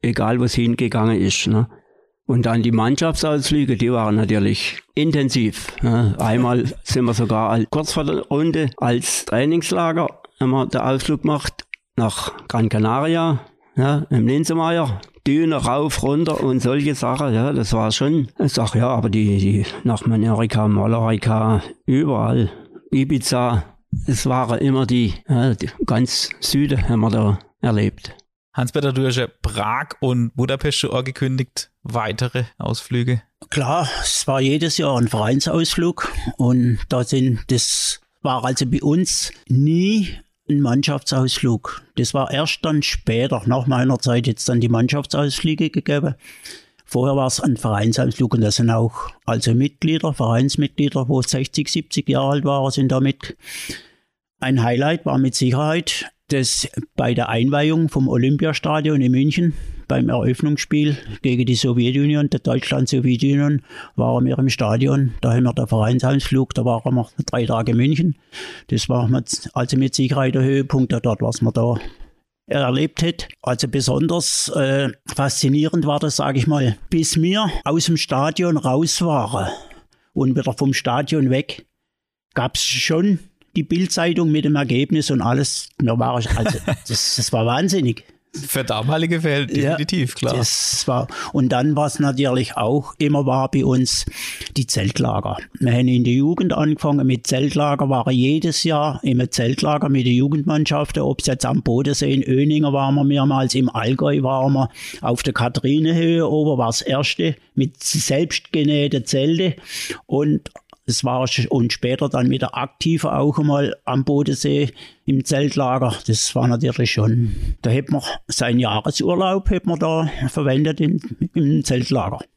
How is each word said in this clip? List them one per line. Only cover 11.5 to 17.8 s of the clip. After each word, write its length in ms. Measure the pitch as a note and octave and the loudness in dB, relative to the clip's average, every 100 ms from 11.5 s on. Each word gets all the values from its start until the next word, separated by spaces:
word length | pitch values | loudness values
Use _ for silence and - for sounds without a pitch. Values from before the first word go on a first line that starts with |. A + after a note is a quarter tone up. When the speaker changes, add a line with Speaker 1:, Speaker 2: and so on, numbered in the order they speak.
| - - - _ - | -12 -18 -18 _ -2
Speaker 1:
nach 500 | A2+ - - - - | -2 -2 -8 -10 -8
Gran 220 | A#2 A2+ | -2 0
Canaria, 720 | A2 G#2+ A#2+ D3+ E3 E3 C#3 - _ _ | 2 2 0 0 0 0 -2 -4 _ _
ja, 320 | - C3+ D3 D#3 | -2 2 0 0
im 200 | C3 A2+ | 2 2
Linsemeyer. 720 | C#3 D#3 E3 D#3+ E3+ D3+ G2 - _ - | 2 2 0 0 0 0 -4 -8 _ 0
Düne 300 | D3 E3 D3+ | 2 2 0
rauf, 460 | A#2+ C3 D3 - | 0 0 0 -2
runter 400 | C#3 C#3+ E3 D#3 | 0 2 2 0
und 180 | C3+ B2+ | 0 2
solche 360 | B2 C3+ C#3+ C#3 | 2 2 0 0
Sachen, 360 | A#2+ B2+ D3 | -2 0 0
ja, 200 | A2 B2+ | 2 2
das 200 | D3 G#2 | 0 0
war 200 | A2+ | 0